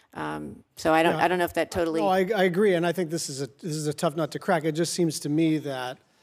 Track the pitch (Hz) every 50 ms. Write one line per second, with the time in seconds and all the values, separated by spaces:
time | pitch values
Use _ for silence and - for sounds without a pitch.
0 | _ _ - 160 156 151 151 151 151 147 135 - - _ _ - - 165 156 160
1 | 165 170 160 156 - 175 180 180 175 165 - 170 160 151 - 185 170 165 160 165
2 | 208 196 185 190 190 180 226 202 185 190 170 180 220 208 180 165 170 175 165 175
3 | 180 156 160 165 - - 143 131 143 131 - _ - 185 151 156 151 151 143 -
4 | - 165 139 170 156 143 - 139 - - 190 165 143 160 151 156 170 156 - -
5 | 175 160 143 - - 151 147 156 165 160 156 156 135 143 135 127 127 127 135 -
6 | _ _ _ _